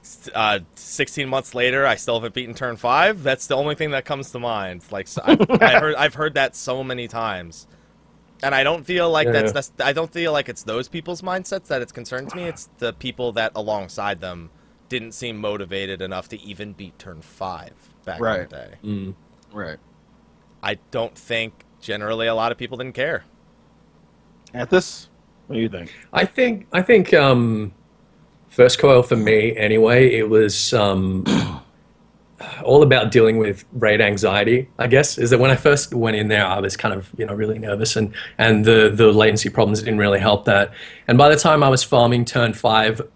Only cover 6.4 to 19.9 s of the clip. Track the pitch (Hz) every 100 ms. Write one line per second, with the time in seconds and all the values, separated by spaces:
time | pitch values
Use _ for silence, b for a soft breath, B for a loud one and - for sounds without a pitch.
6.4 | 135 - - 127 131 123 117 117 113 95
7.4 | 85 82 - b b b _ _ _ _
8.4 | 135 135 139 165 135 180 170 156 120 117
9.4 | 110 107 131 _ 131 143 160 170 170 147
10.4 | 135 117 - 113 127 170 160 175 185 185
11.4 | 185 196 - 135 120 - 117 127 135 180
12.4 | 175 - - _ 120 - 127 120 120 110
13.4 | 110 - 107 104 92 - 104 95 92 87
14.4 | 82 b b b _ 127 113 113 123 110
15.4 | 107 104 95 98 98 95 92 92 - 107
16.4 | 101 95 104 98 98 _ - 80 - -
17.4 | 95 87 82 _ _ _ - 82 113 101
18.4 | 87 71 53 - 107 101 95 95 _ _
19.4 | _ 104 87 78 _